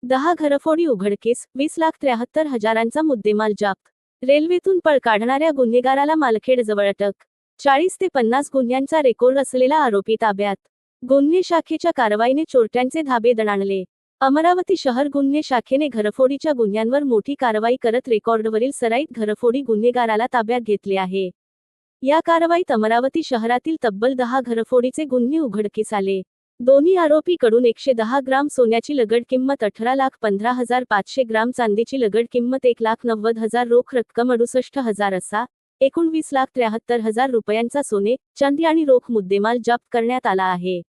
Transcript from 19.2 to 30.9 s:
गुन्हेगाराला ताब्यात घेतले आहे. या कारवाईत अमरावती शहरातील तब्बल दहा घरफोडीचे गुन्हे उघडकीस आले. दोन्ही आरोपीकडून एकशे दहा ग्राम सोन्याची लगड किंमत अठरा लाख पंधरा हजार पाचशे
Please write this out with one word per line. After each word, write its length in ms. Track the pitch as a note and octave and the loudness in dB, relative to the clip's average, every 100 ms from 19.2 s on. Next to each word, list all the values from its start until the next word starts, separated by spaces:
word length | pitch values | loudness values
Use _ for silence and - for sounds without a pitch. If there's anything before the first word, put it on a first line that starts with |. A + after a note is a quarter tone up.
| G#3+ G#3+ A#3+ B3+ | -4 0 0 -2
गुन्हेगाराला 640 | C4+ G#3+ A#3 B3 A#3 G#3+ B3 | -2 0 0 0 0 0 0
ताब्यात 360 | B3 A3 B3 | -2 -2 -4
घेतले 340 | A3+ G3+ G3+ F#3+ | -2 -4 -2 -4
आहे. 340 | F#3 F#3+ F#3 - _ _ _ _ _ _ | -2 -4 -6 -10 _ _ _ _ _ _
या 180 | B3+ D#4 E4 | 0 0 2
कारवाईत 460 | E4 E4 E4+ F#4 | 0 2 0 0
अमरावती 500 | A#3+ G#3+ A#3 C4 E4 | 0 2 2 0 -4
शहरातील 520 | D#4 A#3+ A3+ B3 - D#4+ | -4 -4 0 -2 -2 -4
तब्बल 300 | A#3+ G3 B3 | -4 -2 -2
दहा 280 | C4 A#3+ C4 | -2 -2 -2
घरफोडीचे 640 | B3 A3+ A3 B3+ B3 C#4 | -2 -4 0 0 0 -4
गुन्हे 340 | D4+ B3+ A#3+ D#4+ | -4 -2 0 0
उघडकीस 560 | C#4+ G3+ G3+ - A3 | -2 -2 -4 -4 -4
आले. 280 | G#3 G3 G3 F#3 _ _ _ | -2 -2 -4 -6 _ _ _
दोन्ही 360 | B3 C#4 D#4 F#4+ | 4 4 6 2
आरोपीकडून 720 | D#4+ D4+ E4 F4 A#3 A3+ B3 | 4 2 2 0 2 4 2
एकशे 280 | A3+ - | 0 -2
दहा 260 | A#3 A3 C4+ C4 | 0 0 -2 0
ग्राम 200 | C4 D4 | 0 0
सोन्याची 460 | - A#3 A3+ - D4 | 2 2 2 -2 -2
लगड 260 | A3 A#3 A#3+ | 0 0 0
किंमत 340 | B3+ C4 C#4+ | -2 0 -2
अठरा 320 | G#3 - A3+ C4+ | -4 -2 -2 0
लाख 140 | C4 _ | -2 _
पंधरा 300 | A3 G3+ A3+ | -2 -2 -2
हजार 320 | B3 A#3+ B3 | -2 -2 -2
पाचशे 340 | B3 | 0